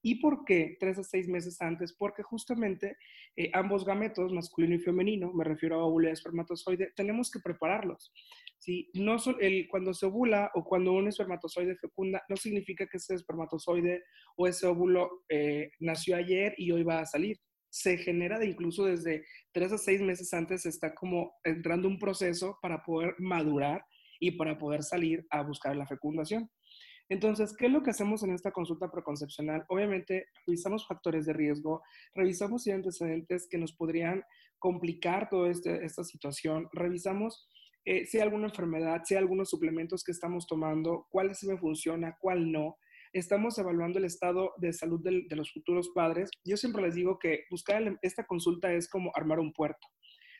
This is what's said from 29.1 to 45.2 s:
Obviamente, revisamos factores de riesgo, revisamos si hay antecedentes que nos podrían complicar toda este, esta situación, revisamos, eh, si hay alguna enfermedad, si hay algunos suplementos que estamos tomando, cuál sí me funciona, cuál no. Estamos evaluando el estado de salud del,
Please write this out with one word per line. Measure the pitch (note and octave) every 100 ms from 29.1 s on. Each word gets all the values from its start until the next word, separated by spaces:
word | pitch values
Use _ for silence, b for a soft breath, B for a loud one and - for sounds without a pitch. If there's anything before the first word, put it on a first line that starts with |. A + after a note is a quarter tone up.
| D3 D3 - D3+ D#3 -
Obviamente, | F#3+ G#3 F#3+ - F#3+ - _ -
revisamos | E3+ F#3+ G#3+ -
factores | F3 F3 D#3+ D#3
de |
riesgo, | D#3 D3 D3 D#3 D#3+ B B B
revisamos | - F#3 F3+ G3+ A#3+
si | A#3+
hay | G3
antecedentes | F#3 F3 E3+ D#3+ D#3+ F3+ -
que | F3
nos | E3
podrían | - E3 E3 E3+ F#3 - b b -
complicar | F#3 F3+ F3 E3 F3 F#3+ G#3
toda | F#3 F3
este, | F3 F3 E3+
esta | D#3+ - F3
situación, | - C#3+ C#3+ D#3+ D#3 E3
revisamos, | F3 F3 F3 G3 G3 A3 - b b b b
eh, | - F#3 -
si | A3
hay |
alguna | G#3+ G#3 G#3+
enfermedad, | G#3 E3+ D#3+ E3 E3
si | E3 G3
hay |
algunos | F#3 F#3+ F#3+
suplementos | D#3 D#3+ D#3+ E3 F3+
que | -
estamos | E3+ E3+ F3 E3+
tomando, | D#3+ D#3 D#3 D#3+ E3+ -
cuál | F#3+ G3 G3
sí | G3
me | F#3
funciona, | E3 D#3 - E3 E3 D#3+
cuál | F#3+ F3+ E3
no. | D#3 D3+ - B B B
Estamos | F#3+ F3 G3+ A3+ A3
evaluando | F#3 E3+ E3+ F#3
el | F#3+
estado | E3+ F3+ F3+ F#3 -
de | E3+
salud | E3+ E3 E3+
del, | F3+ F#3